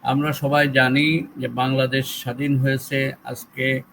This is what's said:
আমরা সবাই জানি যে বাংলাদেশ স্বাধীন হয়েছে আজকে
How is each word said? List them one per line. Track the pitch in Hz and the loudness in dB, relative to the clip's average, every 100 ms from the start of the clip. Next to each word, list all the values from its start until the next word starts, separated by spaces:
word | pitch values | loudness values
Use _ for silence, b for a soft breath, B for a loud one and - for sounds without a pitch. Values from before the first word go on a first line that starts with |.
আমরা | 123 135 147 | 0 0 0
সবাই | 139 143 147 143 | 0 0 2 4
জানি | 135 127 135 151 165 - - | 4 4 4 2 2 -2 -8
যে | 127 | -8
বাংলাদেশ | 120 131 131 131 135 131 | -2 0 2 0 0 -4
স্বাধীন | - 127 120 143 139 | -6 -8 -4 0 2
হয়েছে | 135 135 - 139 135 131 | 2 0 -2 -4 -4 -6
আজকে | - 123 - - 131 131 127 | -12 -12 -12 -4 -2 -2 -4